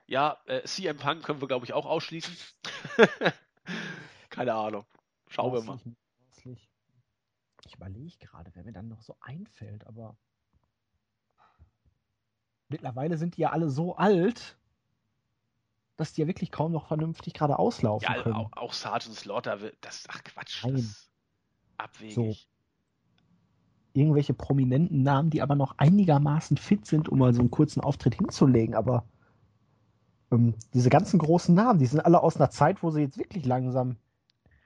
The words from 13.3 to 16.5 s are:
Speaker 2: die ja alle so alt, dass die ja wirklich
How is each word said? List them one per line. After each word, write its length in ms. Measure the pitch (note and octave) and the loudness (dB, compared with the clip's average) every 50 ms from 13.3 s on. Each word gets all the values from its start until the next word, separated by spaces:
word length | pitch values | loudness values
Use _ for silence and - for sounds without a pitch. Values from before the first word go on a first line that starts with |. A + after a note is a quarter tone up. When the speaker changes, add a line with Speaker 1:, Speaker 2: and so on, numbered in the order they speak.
| - | -4
Speaker 2:
die 60 | - | -2
ja 80 | E3+ D3 | -2 -2
alle 200 | - E3 E3+ D3+ | 0 -2 -2 -2
so 260 | C3 C#3 E3+ F3+ - | -2 -2 -4 -4 -2
alt, 600 | - E3+ G3+ G#3 E3+ E3+ A3 A#3+ - - - - _ _ _ _ _ _ _ _ _ _ _ _ _ _ _ _ _ _ _ _ _ _ _ _ _ _ _ _ | 0 2 4 4 4 2 2 0 -4 -10 -20 -20 _ _ _ _ _ _ _ _ _ _ _ _ _ _ _ _ _ _ _ _ _ _ _ _ _ _ _ _
dass 160 | - D#3+ - | -10 -10 -6
die 100 | - - | -4 -4
ja 40 | D#3 | -4
wirklich 240 | D3+ G3 - F#3+ - | -4 -4 -6 -10 -8